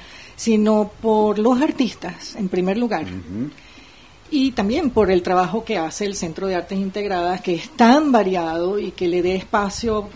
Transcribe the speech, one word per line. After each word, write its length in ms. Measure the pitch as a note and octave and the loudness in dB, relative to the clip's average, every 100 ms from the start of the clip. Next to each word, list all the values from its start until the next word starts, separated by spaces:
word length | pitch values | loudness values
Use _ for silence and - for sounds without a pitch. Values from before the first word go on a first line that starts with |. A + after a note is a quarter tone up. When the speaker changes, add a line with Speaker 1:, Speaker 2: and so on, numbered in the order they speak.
| - - - - | -10 -20 -20 -6
Speaker 1:
sino 540 | A#3 G#3+ G#3+ G#3+ G3+ - | 0 4 4 4 0 -2
por 360 | A3+ G#3+ G#3+ G#3 | 0 2 2 2
los 220 | A3+ B3 | 2 2
artistas, 720 | D4+ D#4 A#3+ - F3 F3 - A#3+ | 2 0 -2 -4 -12 -12 -12 -8
en 120 | F#3 | -4
primer 300 | F#3 F3+ G#3 | 0 0 0
lugar. 260 | A#3+ F3+ | -2 -2
Speaker 2:
Ujú. 460 | G2 F#2 D#2+ G2+ D3 - - - - - - - - | -6 -10 -10 -8 -8 -10 -20 -20 -20 -20 -20 -20 -4
Speaker 1:
Y 220 | D4+ C4 | 0 0
también 400 | - G3 C#4 C#4+ | 0 0 0 0
por 220 | A#3 F#3+ | 2 4
el 100 | F#3 | 2
trabajo 420 | F#3 F#3 F3+ A3 | 2 2 2 -2
que 140 | A3 G3+ | -4 -4
hace 260 | D#3+ - | -4 -4
el 120 | G3+ G3 | -6 -4
Centro 320 | E3+ E3 F#3+ | -8 -6 -4
de 80 | F3 | -4
Artes 220 | E3+ F#3+ | -4 -4
Integradas, 600 | G3 G#3 G3+ F#3 F3 F#3 | -4 -4 -4 -2 -2 -2
que 120 | - | -2
es 160 | E3 - - | -4 -4 4
tan 340 | A#3 C#4+ D4+ | 6 6 6
variado 680 | A#3+ F#3+ F#3 E3 E3 F3+ G#3 | 4 2 0 -2 -2 -2 -2
y 100 | G#3 | -4
que 160 | - F3+ | -4 -2
le 160 | F3 | 0
dé 140 | F3+ F#3 | 0 -2
espacio 720 | - G#3+ G3 - A#3 G#3+ G3+ | -2 -2 -2 -4 -4 -4 -4